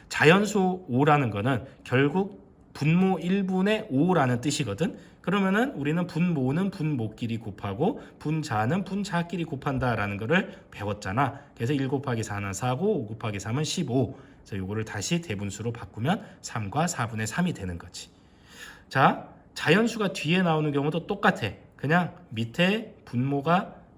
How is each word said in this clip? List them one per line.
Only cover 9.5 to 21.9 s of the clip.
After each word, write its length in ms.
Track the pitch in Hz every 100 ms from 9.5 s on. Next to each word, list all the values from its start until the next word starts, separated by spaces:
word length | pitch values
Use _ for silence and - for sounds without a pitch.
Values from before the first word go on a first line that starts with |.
| 135 147 131 123 110 101 101
거를 420 | 110 175 185 - -
배웠잖아. 720 | - 104 101 - 113 139 110 -
그래서 200 | - 151
일 140 | 147 135
곱하기 340 | 135 131 117
사는 280 | 107 101 101
사고 460 | 95 123 131 196 190
오 60 | 107
곱하기 300 | 113 113 101
삼은 260 | 107 127
십오. 520 | 151 - 147 127 107 - - -
그래서 160 | - 101
요거를 300 | 92 107 110
다시 340 | 107 98 170
대분수로 540 | 165 101 101 - 113
바꾸면 500 | 117 - - 120 185 - -
삼과 460 | - 117 101 135 175
사분의 400 | - 117 110 110
삼이 260 | - 180
되는 240 | - 92 85
거지. 320 | - - - - - - - - - - -
자, 400 | 135 156 - - - -
자연수가 600 | - - 185 233 - 196
뒤에 260 | - 147 180
나오는 320 | 180 156 151
경우도 340 | 143 143 160 -
똑같아. 440 | 202 208 - 107 - - -
그냥 380 | 131